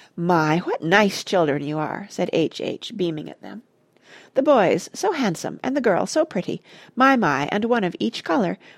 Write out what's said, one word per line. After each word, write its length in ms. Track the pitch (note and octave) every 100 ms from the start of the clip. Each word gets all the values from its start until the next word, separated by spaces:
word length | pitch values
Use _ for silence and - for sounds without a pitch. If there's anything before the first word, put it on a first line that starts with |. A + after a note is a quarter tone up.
| - -
"My, 400 | F3 F3 D#3 E3
what 240 | D4+ B4
nice 400 | D#3+ G3 G#3 -
children 400 | - F#3+ D#3 C#3+
you 160 | C#3+ D#3
are," 260 | D3+ - G3+
said 200 | - F3+
H 260 | - D#3+ -
H, 320 | - - - G#3
beaming 320 | F3 D3+ C#3
at 120 | -
them. 220 | G2 G2+ - _ _ _ _ - -
"The 100 | -
boys 460 | C#4+ C4+ F3 C#3+ -
so 200 | - F#4+
handsome, 440 | D#4+ A3+ D#3+ - -
and 120 | - C#4
the 60 |
girl 240 | A#3+ F3 -
so 200 | D#4 -
pretty. 360 | G3 - - _ - - -
My, 180 | C4 C4
my, 320 | F3 C#3 D3
and 140 | G#3
one 220 | A3+ A#3+ F3+
of 100 | -
each 280 | A3 - -
colour, 320 | D#4 F3+ G3 -